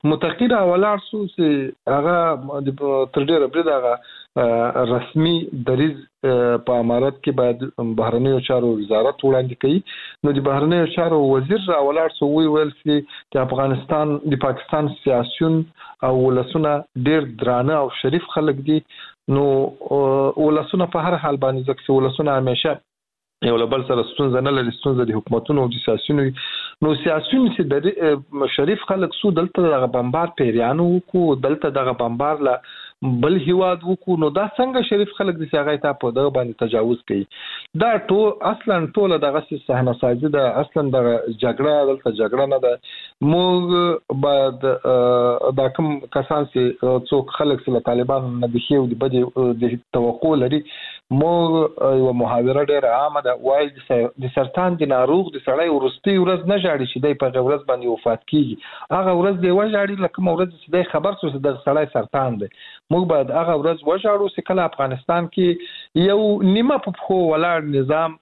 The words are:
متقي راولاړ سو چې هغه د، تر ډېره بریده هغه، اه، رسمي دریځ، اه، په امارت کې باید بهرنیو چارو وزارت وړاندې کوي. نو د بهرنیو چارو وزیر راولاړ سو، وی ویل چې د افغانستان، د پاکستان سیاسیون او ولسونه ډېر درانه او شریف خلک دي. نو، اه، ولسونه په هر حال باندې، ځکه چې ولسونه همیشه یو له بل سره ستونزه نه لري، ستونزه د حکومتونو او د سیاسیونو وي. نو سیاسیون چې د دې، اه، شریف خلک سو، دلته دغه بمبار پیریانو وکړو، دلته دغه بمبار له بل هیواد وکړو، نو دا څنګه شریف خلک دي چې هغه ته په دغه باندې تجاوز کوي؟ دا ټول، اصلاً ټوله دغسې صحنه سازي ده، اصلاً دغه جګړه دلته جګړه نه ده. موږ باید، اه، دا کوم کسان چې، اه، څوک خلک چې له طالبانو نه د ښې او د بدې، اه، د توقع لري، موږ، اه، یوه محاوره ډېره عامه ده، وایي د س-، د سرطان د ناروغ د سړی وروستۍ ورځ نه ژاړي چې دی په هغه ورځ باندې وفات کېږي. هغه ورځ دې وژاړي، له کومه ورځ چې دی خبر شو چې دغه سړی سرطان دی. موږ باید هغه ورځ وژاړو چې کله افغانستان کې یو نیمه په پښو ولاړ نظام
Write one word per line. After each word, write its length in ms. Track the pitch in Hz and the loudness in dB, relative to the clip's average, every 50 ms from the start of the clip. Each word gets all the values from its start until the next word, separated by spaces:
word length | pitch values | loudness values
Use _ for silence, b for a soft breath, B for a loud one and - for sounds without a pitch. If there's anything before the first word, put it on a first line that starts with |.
| - | 0
متقي 440 | 151 156 151 - 165 - - 240 | 0 0 0 -2 -4 -2 0 0
راولاړ 500 | 247 247 220 196 175 175 180 202 214 208 196 - - | 2 2 2 2 2 2 2 2 2 0 -2 -6 -8
سو 140 | - 214 202 | -8 -8 -8
چې 460 | 180 - - 170 156 147 139 135 131 - _ _ - | -6 -2 0 0 2 2 0 -2 -6 -10 _ _ -2
هغه 460 | 135 143 143 170 175 175 170 165 156 131 131 135 143 143 | -2 0 2 2 2 2 2 0 0 -2 -6 -8 -8 -4
د، 100 | 139 139 135 139 143 139 135 135 135 131 - | -4 -4 -4 -4 -2 0 0 0 0 0 0
تر 120 | 151 139 | -2 0
ډېره 200 | 143 165 160 139 | 2 2 2 2
بریده 320 | 131 135 165 170 165 147 | 0 0 0 0 2 0
هغه، 220 | 135 123 120 120 120 B B B B B B _ | 0 0 0 -2 -2 B B B B B B _
اه، 460 | 135 123 117 117 117 117 120 - - 127 | 0 0 2 2 2 0 0 0 0 0
رسمي 640 | 117 123 127 131 - - 156 156 165 170 165 165 - - 135 120 131 | 0 0 -2 -4 -4 -2 0 0 2 0 -2 -4 -6 -8 -6 -2 -2
دریځ، 280 | 127 127 147 160 143 135 - _ _ _ - | 0 2 0 0 -2 -6 -16 _ _ _ -2
اه، 340 | 135 127 123 120 120 120 | 0 2 2 2 2 0
په 160 | 117 - - 123 | 0 0 0 0
امارت 400 | 120 117 117 120 120 131 139 135 | 0 2 0 0 2 0 0 -2
کې 180 | - - 151 | -2 -4 -2
باید 400 | 135 131 123 123 120 120 131 135 _ | 0 2 2 0 0 -2 -6 -10 _
بهرنیو 640 | - 120 113 113 110 110 113 113 120 127 135 135 127 | -6 -6 -4 -2 -2 -2 0 0 0 2 2 2 0
چارو 280 | 127 - 131 127 120 | 0 0 0 2 2
وزارت 580 | 120 117 107 104 101 110 107 113 135 143 - - | 2 0 0 0 0 0 2 2 2 0 0 2
وړاندې 280 | 135 135 131 127 127 123 _ | 2 2 2 0 -2 -6 _
کوي. 220 | - 135 151 196 - B B B B B B B - | 0 2 2 2 -2 B B B B B B B -2
نو 60 | 147 | 0
د 80 | 139 139 | 0 2
بهرنیو 460 | 139 143 135 139 147 156 170 175 165 | 0 0 0 2 2 2 2 2 2
چارو 360 | 160 170 - 165 165 160 151 | 0 0 -2 0 2 2 2
وزیر 360 | 143 135 135 131 131 143 202 | 4 4 2 2 2 0 -2
راولاړ 520 | 214 190 185 170 151 139 139 143 160 165 160 - - | -2 0 0 0 2 2 2 2 0 0 -2 -2 -2
سو، 80 | 151 | -2
وی 180 | 143 147 156 160 | 0 2 2 2
ویل 240 | 156 151 151 156 147 | 2 2 2 0 0
چې 320 | 139 _ _ 151 147 147 143 B B B B _ - | -4 _ _ 0 0 0 -2 B B B B _ -2
د 20 | |
افغانستان، 840 | 139 127 127 131 127 135 135 135 127 131 - 160 151 151 151 147 143 147 | -2 -2 0 0 0 0 0 0 -2 -2 -2 -2 0 0 0 -2 -2 -2
د 80 | 151 147 139 | -2 -2 0
پاکستان 460 | 143 135 127 - - - - 151 151 143 147 - - | 0 -2 -2 -4 -6 -4 -2 -2 -2 -2 -4 -4 0
سیاسیون 600 | 139 127 120 120 120 - - 165 160 160 160 160 160 B B B B B _ - | 0 2 2 0 -2 -4 -2 0 0 2 0 -2 -4 B B B B B _ -2
او 120 | 131 131 | 0 2
ولسونه 680 | 131 127 131 127 127 123 127 - 160 156 151 147 147 156 _ _ | 2 2 2 2 2 -2 -2 -2 0 0 0 0 -2 -4 _ _
ډېر 240 | 131 123 143 156 160 143 131 113 107 | -2 0 2 2 2 0 -2 -6 -4
درانه 320 | - 123 123 123 127 139 160 | -2 0 2 2 2 2 2
او 160 | 151 139 123 | 2 0 -2
شریف 380 | - - - 131 135 170 - | -4 -4 -2 0 0 -2 -4
خلک 280 | - - - 156 156 143 | -4 -4 -2 0 0 0
دي. 280 | 139 135 147 151 156 - B B B B B B _ _ - | -2 0 0 0 0 0 B B B B B B _ _ 0
نو، 420 | 135 139 143 143 135 135 135 - - - - - | 2 2 4 4 2 2 0 -2 -4 -10 -6 -2
اه، 420 | 135 143 139 135 135 135 139 139 139 | 0 2 2 2 2 2 2 0 2
ولسونه 480 | - 156 151 151 156 147 - - 185 180 | 2 2 2 2 2 0 0 0 0 0
په 140 | 170 - 170 | 0 -2 -2
هر 160 | 156 180 180 | 0 0 -2
حال 200 | 156 151 156 143 | 0 0 -2 -2
باندې، 280 | 135 135 131 131 131 131 | 0 0 0 0 -2 -2
ځکه 160 | 135 135 - | -4 -4 -4
چې 100 | - - | 0 2
ولسونه 480 | 135 131 131 127 131 - 156 151 139 | 2 2 2 2 0 -2 -2 0 0
همیشه 420 | 131 131 127 123 117 - 165 143 - _ _ _ _ _ _ _ _ _ _ _ _ - | 0 0 0 -2 0 0 -2 -2 -4 _ _ _ _ _ _ _ _ _ _ _ _ 0
یو 120 | 120 117 | 0 2
له 80 | 113 117 | 2 2
بل 180 | 113 135 135 131 | 0 0 -2 -2
سره 140 | 131 131 120 | -2 -2 -2
ستونزه 380 | 113 - - - 143 135 123 127 | -2 -4 -2 -2 -2 0 0 0
نه 100 | 127 139 | 0 0
لري، 220 | 143 135 123 120 | 0 0 0 -2
ستونزه 320 | 117 - - 143 131 127 123 | -6 -4 -2 -2 0 0 0
د 80 | 113 | 0
حکومتونو 500 | 107 110 - - 117 113 - - 147 143 | -2 -4 -2 -2 -2 -2 0 0 0 0
او 60 | 131 | 0
د 40 | 123 | 0
سیاسیونو 500 | 120 127 - - 110 107 - - 151 143 | -2 -4 -2 -2 -2 -2 0 -2 0 0
وي. 120 | 139 135 131 B B B B B B B B _ 156 | 0 -2 -4 B B B B B B B B _ 0
نو 120 | 156 151 | 0 0
سیاسیون 520 | 131 - 175 160 156 151 - 240 269 254 | 0 0 -2 -2 -2 -2 0 2 2 2
چې 140 | 233 - - | 2 2 0
د 220 | 175 143 143 143 147 | -2 0 0 0 0
دې، 80 | 190 202 - 165 | -2 -2 0 2
اه، 440 | 156 147 139 139 _ - 143 135 | 2 2 0 -2 _ -4 -2 -2
شریف 360 | 131 - - 143 160 214 208 - | -2 0 -2 0 0 -2 -4 -2
خلک 260 | - 196 190 185 160 - | -4 -2 -2 -2 -4 -4
سو، 180 | - - 208 | -2 -2 0
دلته 300 | 180 165 170 185 - - | 0 2 -2 -2 0 0
دغه 240 | 180 165 151 131 127 | 2 2 2 2 0
بمبار 420 | 123 120 123 120 123 127 160 170 165 - | 0 0 -2 -2 0 -2 -2 -2 -4 -2
پیریانو 600 | - 139 120 110 117 117 117 135 160 175 175 175 | -2 0 0 2 2 0 0 0 2 2 2 2
وکړو، 440 | 180 - - - 185 175 160 139 135 | 0 -2 0 0 2 2 2 2 2
دلته 280 | 131 139 151 151 - 151 | 2 0 0 0 -2 -2
دغه 220 | 135 139 131 127 | -2 0 -2 -2
بمبار 480 | 123 - 123 117 117 117 139 147 156 147 | -2 -2 -2 -4 -2 -2 -2 -2 -2 0
له 200 | 143 131 123 113 B B B B B B B _ - | 0 0 0 0 B B B B B B B _ -4
بل 340 | 135 127 120 123 151 185 | -2 0 0 2 2 2
هیواد 400 | 190 131 151 180 185 185 185 180 | 0 0 0 2 2 2 2 0
وکړو، 420 | 170 165 175 190 - - - 180 160 | -2 -2 -4 -4 -4 -2 -2 0 0
نو 100 | 156 151 | 0 0
دا 200 | 143 185 208 208 - | 0 0 -2 -2 -2
څنګه 240 | - 254 262 254 254 | -2 -2 0 0 -2
شریف 300 | 240 - 214 202 208 202 - | -2 0 0 0 0 -2 -2
خلک 220 | - 202 196 175 | -4 -4 -4 -2
دي 100 | 160 160 | -4 -6
چې 100 | 143 - | -2 -2
هغه 200 | 151 143 147 151 | -2 0 0 -2
ته 160 | 139 - 147 | 0 -2 -2
په 200 | 139 - - 123 | -2 -2 -4 -2
دغه 180 | 117 127 139 143 | 0 0 0 0
باندې 240 | 135 131 127 120 110 - | 0 0 -2 -4 -4 -4
تجاوز 380 | 120 113 117 113 110 117 123 117 _ | -4 0 0 0 2 0 0 -2 _
کوي؟ 180 | - 104 101 98 B B B B B B B B B _ | -4 -4 -4 -4 B B B B B B B B B _
دا 180 | 160 208 233 226 | 0 0 2 0
ټول، 340 | 208 - - 190 202 214 214 208 208 | 0 0 0 2 2 2 2 0 0
اصلاً 440 | - 180 214 214 - 226 196 175 160 | -4 -4 -4 -2 -2 -2 0 0 0
ټوله 320 | - - 214 202 190 170 | -2 0 0 2 2 2
دغسې 400 | 151 147 143 139 156 151 - 160 139 - | 2 2 0 0 -2 -4 -4 -12 -10 -4
صحنه 260 | - 131 123 127 123 117 | -2 0 0 2 0 0
سازي 340 | 120 - 123 123 123 143 | 0 0 0 0 0 0
ده، 320 | 156 147 143 135 123 110 123 | 0 2 2 2 2 2 0
اصلاً 320 | 147 - _ 160 147 139 | -2 -2 _ -2 0 2
دغه 300 | 131 131 120 120 117 113 - - 113 107 - | 2 2 2 2 2 0 -2 -4 -4 -2 -2
جګړه 420 | 120 117 123 139 151 151 147 143 | -2 0 0 0 2 2 2 2
دلته 260 | 135 135 135 - 123 | 2 0 -2 -2 -4
جګړه 340 | 107 104 110 104 117 131 139 | -2 0 -2 -2 0 0 0
نه 120 | 139 139 | 0 0
ده. 220 | 131 123 123 120 120 B B B B B B B _ 139 | 0 0 0 -2 -2 B B B B B B B _ 0
موږ 400 | 147 160 175 180 180 180 180 175 175 180 175 175 175 165 160 _ _ 147 | 2 2 2 2 2 2 0 0 0 0 2 2 0 -2 -4 _ _ -4
باید، 520 | 135 139 143 143 139 135 135 127 127 135 | -2 0 2 2 4 2 0 -2 -2 -2
اه، 840 | 135 127 123 - 131 127 123 123 123 123 123 120 123 120 - - 135 135 | -2 -2 0 0 2 2 4 4 4 4 4 2 2 0 0 0 0 0
دا 100 | 135 135 | 0 0
کوم 320 | 127 131 - 165 156 147 139 | 0 0 -2 -2 -2 -2 -6
کسان 440 | - - - 147 131 - 160 147 143 | -8 -6 -4 -4 -2 -2 -2 -2 -2
چې، 160 | 135 - 131 127 123 120 - - | -2 0 0 0 0 0 0 0
اه، 160 | 127 127 127 | 0 0 0
څوک 300 | 127 - 147 139 131 135 | 0 0 -2 -2 -2 -2
خلک 300 | - - 151 147 139 127 | -4 -2 0 0 0 -2
چې 100 | - - | -2 -2
له 100 | 127 117 | -2 -2
طالبانو 480 | - - 120 120 123 127 135 135 131 | 0 0 0 0 0 0 -2 -2 -2
نه 200 | 123 120 120 120 | -4 -4 -4 -4
د 100 | 120 117 | -2 -2
ښې 180 | 120 - - 147 | -4 0 2 2
او 100 | 139 131 | 2 2
د 80 | 120 120 | 0 -2
بدې، 280 | 117 135 135 127 127 123 123 - | -2 -2 0 2 0 0 0 0
اه، 160 | 131 131 123 120 | 0 0 0 0
د 260 | 113 120 123 123 120 _ _ - | 0 -2 -2 -2 -4 _ _ -2
توقع 420 | 127 120 120 117 - - 160 156 | 0 0 0 -2 0 0 0 2
لري، 280 | 139 123 123 143 151 147 B B B B B B B B _ 131 | 2 2 0 0 -2 -4 B B B B B B B B _ 0
موږ، 680 | 135 151 165 170 170 170 165 160 160 156 151 - - | 2 2 2 2 2 2 2 2 2 0 0 0 0
اه، 140 | - 135 135 | 0 2 2
یوه 160 | 131 131 127 | 4 2 2
محاوره 540 | 123 120 120 107 123 120 120 127 135 143 147 | 2 0 0 0 0 0 2 2 2 2 2
ډېره 200 | 139 147 143 135 | 2 2 2 2
عامه 360 | 120 113 127 143 151 147 143 | 2 2 2 0 0 -2 -2
ده، 100 | 139 123 123 120 | -2 -2 -4 0
وایي 260 | 120 131 139 143 147 | 0 0 2 2 0
د 120 | 143 139 135 - | -2 -4 -14 -4
س-، 220 | - 131 120 117 123 - - | -2 0 0 0 0 -2 -6
د 40 | 131 127 - | -8 -4 -2
سرطان 400 | 147 135 131 135 180 180 185 175 | -2 -2 0 -2 -2 0 0 0
د 80 | 165 156 | 0 0
ناروغ 480 | 139 135 127 127 131 156 185 190 170 | 0 2 2 4 4 2 2 0 -2
د 60 | 147 135 - | -6 -8 -4
سړی 220 | - 131 147 165 | -2 0 0 2
وروستۍ 480 | 170 156 143 131 131 - - - 202 196 | 0 0 0 0 -2 -4 -2 -2 0 2
ورځ 280 | 190 180 180 185 180 - | 2 2 2 0 -2 0
نه 120 | 175 202 | 0 0
ژاړي 280 | 202 180 185 156 139 131 | 0 0 0 0 0 -2
چې 140 | 123 - 135 | -4 -4 -2
دی 140 | 135 147 143 | 0 0 0
په 140 | 139 139 | 0 -2
هغه 140 | 131 120 131 | 0 0 0
ورځ 200 | 127 131 147 143 143 | 0 0 0 -2 0
باندې 180 | - 127 123 123 | -2 -4 -2 0
وفات 340 | 120 113 113 - 120 113 110 _ - | -4 -4 -2 -2 -2 -2 -2 _ -2
کېږي. 240 | - 151 143 123 110 B B B B B B B | 0 0 0 0 -4 B B B B B B B
هغه 220 | - 180 190 185 180 | -2 -2 0 0 0
ورځ 220 | 170 175 196 196 175 | 2 2 0 0 0
دې 100 | 180 180 180 | 0 2 2
وژاړي، 380 | 196 208 220 214 202 202 196 202 190 | 2 2 0 0 -2 -2 -2 -4 -4
له 80 | 185 | -4
کومه 300 | 170 - - 185 180 165 | -4 -4 -2 -2 0 0
ورځ 120 | 170 185 180 | 0 -2 -4
چې 200 | 170 - - - | -4 -16 -8 -2
دی 120 | 151 180 175 | -2 -2 -2
خبر 280 | 180 - 156 160 196 208 196 | 0 -2 -2 -2 -2 -4 -4
شو 80 | - 156 | -6 -6
چې 80 | 135 | -6
دغه 220 | 139 135 143 131 127 - | -2 -2 -2 -2 -2 -2
سړی 200 | 147 139 151 151 135 - | 0 2 2 0 0 -2
سرطان 440 | 127 107 - - 143 135 127 117 | -4 -4 -2 -2 -2 -2 -2 -4
دی. 80 | 104 101 95 B B B B B B B _ 160 | -6 -8 -10 B B B B B B B _ 0
موږ 120 | 175 185 | 0 2
باید 260 | 170 165 147 135 127 | 2 2 0 0 0
هغه 240 | 135 156 165 170 170 | -2 -2 0 0 0
ورځ 220 | 147 143 165 170 151 143 | 0 0 -2 -2 0 0
وژاړو 400 | 147 170 196 190 214 208 202 202 | -2 -2 0 2 0 0 2 0
چې 140 | 196 - - - | -2 -4 -8 -6
کله 140 | - 190 190 | -2 -2 0
افغانستان 640 | 175 160 - - 139 135 131 131 - - 170 175 170 170 - | 0 -2 -2 -2 -4 -4 -4 -6 -2 -2 -2 0 -2 -2 -2
کې 200 | - 185 175 170 175 B B B B B B _ | 0 2 2 0 -2 B B B B B B _
یو 460 | 156 175 196 202 208 214 208 208 202 | 2 2 4 4 2 2 2 2 2
نیمه 360 | 196 185 190 220 233 269 294 | 4 4 4 4 4 2 2
په 140 | 269 - 208 | 0 -2 -6
پښو 280 | 180 - - - 190 185 175 160 | -10 -10 -4 -2 0 2 2 2
ولاړ 300 | 156 156 165 175 170 165 151 | 2 2 2 2 0 0 -2
نظام 540 | 147 143 139 131 131 151 156 165 160 160 _ | 0 0 0 2 2 2 0 0 -2 -4 _